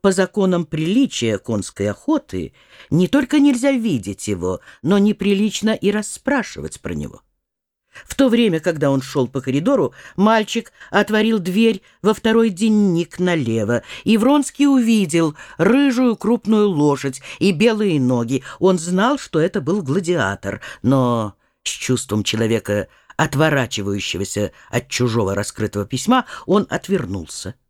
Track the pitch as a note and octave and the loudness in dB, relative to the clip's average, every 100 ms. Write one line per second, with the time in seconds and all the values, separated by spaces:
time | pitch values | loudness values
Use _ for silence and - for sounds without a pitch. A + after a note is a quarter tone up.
0 | G3 F#3 F#3 G#3+ F#3+ F3 D#3+ D#3 D#3+ A3+ | 2 2 0 2 2 0 -2 -4 0 2
1 | C#4 - A2+ G#2 - G#2+ - - G2+ G2 | 0 0 -2 -2 -2 -4 -4 -4 -4 -2
2 | - D#4 - F#2 D2 _ _ - - D#3+ | -2 -2 -2 -8 -8 _ _ -20 -2 0
3 | F3+ C#4+ - D4+ C#4+ B3 C#4 C4 A3 C3 | 2 0 2 2 4 4 0 0 -2 -4
4 | F#2 F#2+ - F#2 F2+ F#2 - - C#3+ G3+ | -6 -10 -6 -4 -4 -4 -10 -8 0 4
5 | G#3 G3+ G3 G3 G#3+ - G#3+ A3 G3 G#3 | 2 2 0 0 0 -2 -2 0 -2 -2
6 | G#3 - - C#4 G3+ - D2+ - - D#2 | -6 -8 -2 -2 -4 -10 -12 -12 -10 -8
7 | C#2+ - _ _ _ _ _ _ _ - | -10 -14 _ _ _ _ _ _ _ -20
8 | - - C4+ A#3 A3+ D#3+ F3+ D#3+ C#3+ C#3 | -12 0 2 4 2 0 -2 0 0 0
9 | C3 D3+ B2 C3+ C3 C3+ F#3+ C4+ C3 - | -2 -4 -2 -4 -4 -2 0 0 0 -4
10 | - - G#3 A3 G#3+ A#3 - _ - G3 | -14 0 2 2 0 -6 -8 _ -4 -2
11 | G3+ G#3+ A3 A3 F3 F#3 A3+ F#3+ _ _ | 0 0 2 0 -2 2 2 0 _ _
12 | G3 G#3+ A3 A3+ A3+ F3 A3 G#3+ G3+ E3+ | -2 0 2 2 2 0 2 4 4 2
13 | E3+ - F3+ E3+ A2+ A2+ G#2 A#2+ - - | -2 -2 0 0 0 -2 0 -2 -4 -6
14 | - A3 A#3 D4 C4+ - C#4+ C4+ A3+ A3 | 2 4 4 4 0 0 2 4 4 2
15 | F3+ E3 D#3+ D3+ - - F3 C#4 C#4+ A#3+ | 2 2 0 -2 -18 0 2 4 2 2
16 | B3+ G#3+ G#3 G3 G3+ G#3+ G#3 D#3+ D3 C#3 | 2 0 0 0 2 2 2 2 2 2
17 | C#3 C3 - - F#3+ D#3 A#3 A3 G#3 D3+ | -4 -8 -16 -2 0 4 2 2 0 2
18 | B2+ B2 A#2 C3+ - - F#3 F#3 E3 F3+ | 2 0 0 -4 -6 0 2 2 0 0
19 | A3+ D4 - E3 F3 G#3 C#3 G#3 C#3 E3 | 0 -2 -2 -2 0 -2 -2 -4 -2 -2
20 | E3 F3 G2 G2 G2 - - - A#2+ C3+ | 0 0 0 -2 -8 -10 -14 -4 0 2
21 | B2 A#2 G#2 _ _ _ - - - B2+ | 2 0 -4 _ _ _ -12 -8 -4 -4
22 | - G#2+ G2+ A2 A2+ A2+ - G#2 F#2 _ | -2 -4 -2 -2 0 -2 -2 -4 -4 _
23 | _ - D3+ C#3 D#3 C#3+ A#2 - G2+ G2+ | _ -4 -2 2 2 2 -2 -4 -4 -4
24 | - - G2 - G#2 - - B2 - - | -4 -6 -6 -4 -4 -6 -6 -6 -4 -2
25 | B2 A#2 F#2+ G2 G#2 - G#2+ G#2 G2+ C3 | 0 0 0 -2 -6 -4 -4 -4 -6 -4
26 | - B3+ - - - G3+ F#3 - - G3 | 0 0 -2 -14 0 0 0 -6 -4 -4
27 | F2+ G2 D#2+ - F#2 - | -4 -8 -10 -12 -14 -16